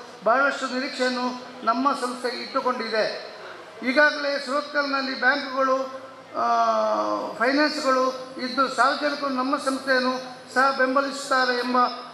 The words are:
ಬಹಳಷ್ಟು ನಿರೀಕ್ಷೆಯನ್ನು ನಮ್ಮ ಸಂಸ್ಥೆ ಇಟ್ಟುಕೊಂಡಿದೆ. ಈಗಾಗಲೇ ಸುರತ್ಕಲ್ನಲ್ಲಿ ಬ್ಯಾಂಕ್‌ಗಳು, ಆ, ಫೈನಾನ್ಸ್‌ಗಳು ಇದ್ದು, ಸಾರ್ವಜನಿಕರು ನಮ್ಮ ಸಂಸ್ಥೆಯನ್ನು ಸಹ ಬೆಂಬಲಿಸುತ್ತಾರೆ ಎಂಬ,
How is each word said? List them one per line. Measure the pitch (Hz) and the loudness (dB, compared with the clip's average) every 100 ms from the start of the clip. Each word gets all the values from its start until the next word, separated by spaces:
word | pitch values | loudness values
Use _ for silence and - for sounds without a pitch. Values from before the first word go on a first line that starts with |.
| - - | -14 -2
ಬಹಳಷ್ಟು | 202 254 277 - 254 | 2 4 4 0 -4
ನಿರೀಕ್ಷೆಯನ್ನು | 254 269 - 254 247 247 247 - - 226 | -4 -4 -2 0 0 -4 -4 -10 -6 0
ನಮ್ಮ | 240 277 | 2 2
ಸಂಸ್ಥೆ | 269 247 247 247 240 | 0 -2 -4 -4 -6
ಇಟ್ಟುಕೊಂಡಿದೆ. | 247 269 240 233 226 220 170 - - - - - - - 247 | -4 -2 0 -2 0 0 0 -2 -10 -14 -14 -16 -16 -8 0
ಈಗಾಗಲೇ | 269 294 294 285 277 247 | 4 4 4 -2 -4 -2
ಸುರತ್ಕಲ್ನಲ್ಲಿ | 294 285 294 277 269 262 254 | -4 -2 -2 0 0 -2 0
ಬ್ಯಾಂಕ್‌ಗಳು, | 247 277 269 269 254 262 262 - - - - - | 2 2 0 0 2 2 -2 -8 -14 -18 -10 -2
ಆ, | 233 233 226 220 214 214 214 208 208 | 2 2 4 2 2 2 0 -2 -2
ಫೈನಾನ್ಸ್‌ಗಳು | 214 240 285 302 294 262 262 262 - - 220 | 0 2 4 2 2 2 2 2 -2 -8 -8
ಇದ್ದು, | 254 - 254 226 | -4 0 0 4
ಸಾರ್ವಜನಿಕರು | 262 285 294 277 277 | 2 2 -2 -2 -2
ನಮ್ಮ | 254 262 285 | -2 0 0
ಸಂಸ್ಥೆಯನ್ನು | 269 262 277 254 254 254 - - - | 0 -2 2 2 2 -2 -6 -14 -4
ಸಹ | 254 269 247 | 2 4 4
ಬೆಂಬಲಿಸುತ್ತಾರೆ | 262 269 277 - - 262 254 247 | 2 2 0 -2 0 2 2 0
ಎಂಬ, | 247 247 247 - - | 2 2 2 0 -12